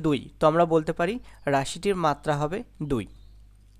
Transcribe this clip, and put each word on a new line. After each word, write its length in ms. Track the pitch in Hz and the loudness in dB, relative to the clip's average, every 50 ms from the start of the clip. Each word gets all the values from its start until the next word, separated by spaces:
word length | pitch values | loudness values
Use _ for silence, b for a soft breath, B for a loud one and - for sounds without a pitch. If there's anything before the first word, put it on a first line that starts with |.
| 165 | 2
দুই। 140 | 165 147 127 - - - - | 0 0 0 -2 -6 -2 2
তো 40 | - 156 | 2 4
আমরা 140 | 156 165 175 165 165 | 4 4 4 4 4
বলতে 180 | 160 156 165 165 - | 2 2 0 -2 -2
পারি 140 | 170 175 226 254 b b b b - 151 139 | -2 -2 -4 -6 b b b b -2 0 0
রাশিটির 400 | 135 135 - - 170 170 202 196 185 170 | 0 0 -2 -6 -4 -2 -2 0 0 0
মাত্রা 280 | 151 143 - - 156 147 143 | 0 0 0 -2 -2 -2 0
হবে 160 | 147 151 170 226 247 - - - 156 147 | -2 -2 -4 -6 -10 -12 -12 -10 -6 -4
দুই। 140 | 143 117 98 - - - - - - - - - - - - - - - | -2 -2 -4 -6 -10 -18 -20 -20 -20 -20 -20 -20 -20 -20 -20 -20 -20 -20